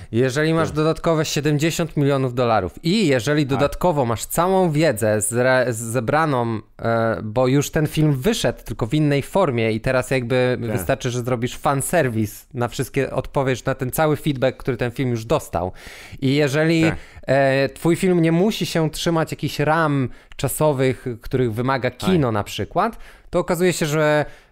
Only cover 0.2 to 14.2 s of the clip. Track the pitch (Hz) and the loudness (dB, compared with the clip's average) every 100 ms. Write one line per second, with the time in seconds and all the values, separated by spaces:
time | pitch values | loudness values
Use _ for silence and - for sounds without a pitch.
0.2 | 131 131 156 165 143 147 156 156 170 160 | 0 2 0 0 0 0 0 0 0 0
1.2 | 151 156 143 147 160 160 160 156 139 139 | 0 -2 0 0 0 -2 -4 0 2 2
2.2 | 131 123 120 107 87 - 165 220 170 127 | 0 0 2 2 0 -4 0 2 4 2
3.2 | 123 151 135 135 143 - 180 147 117 110 | 2 0 2 2 0 0 0 2 0 -2
4.2 | - - 180 190 180 147 160 113 110 107 | -4 -2 2 2 2 2 2 2 2 2
5.2 | - 117 127 127 123 113 117 123 113 151 | 0 2 4 4 2 -2 -4 -2 0 0
6.2 | 160 127 117 110 - - 117 117 113 90 | 2 0 0 -4 -8 -6 -2 0 0 -2
7.2 | 107 113 127 139 - 160 151 160 151 135 | -2 0 2 2 2 0 0 2 2 2
8.2 | 185 233 127 - - 113 113 151 151 143 | 0 0 0 -2 -8 -6 -2 0 2 0
9.2 | - 196 165 117 113 110 135 131 120 135 | 0 0 2 2 0 0 0 0 0 -2
10.2 | 120 127 127 117 117 110 90 135 127 120 | 0 0 2 0 -2 -4 -2 -2 -2 -4
11.2 | 120 123 120 - 151 139 - 175 131 110 | -2 -2 -4 -2 -2 0 0 0 0 0
12.2 | 107 - - 123 120 - 127 139 131 131 | -4 -6 -12 -6 -4 -4 -4 -2 -2 -4
13.2 | - 147 131 120 - 131 127 - 156 147 | -4 -2 -2 -2 -2 -4 -4 0 0 0